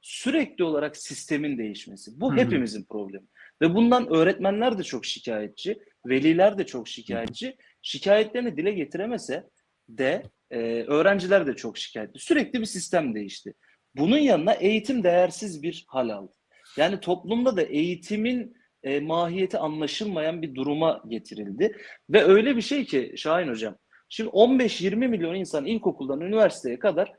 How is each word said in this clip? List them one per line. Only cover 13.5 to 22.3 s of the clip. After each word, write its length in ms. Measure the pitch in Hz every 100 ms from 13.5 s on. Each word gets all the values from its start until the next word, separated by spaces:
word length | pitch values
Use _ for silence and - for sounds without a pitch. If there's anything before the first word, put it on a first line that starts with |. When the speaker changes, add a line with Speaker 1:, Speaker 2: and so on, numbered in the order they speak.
| - _ _ _ 127
Speaker 1:
Bunun 220 | 156 277
yanına 340 | 285 185 170
eğitim 520 | - 190 214 214 254
değersiz 580 | 175 175 180 170 214 160
bir 220 | 151 165 -
hal 200 | 131 120
aldı. 240 | 104 95 _ _ _ _ -
Yani 240 | 160 196
toplumda 560 | - 180 175 233 247 202
da 60 |
eğitimin, 960 | 156 147 170 175 - 208 226 254 220 _ _ _
e, 180 | 135 143
mahiyeti 580 | 151 165 170 180 185 196
anlaşılmayan 840 | 156 156 147 - 214 175 156 170
bir 120 | 160
duruma 480 | 131 139 147 160 - 110
getirildi. 680 | 113 - 104 104 101 208 - - - _
Ve 140 | 165
öyle 320 | 156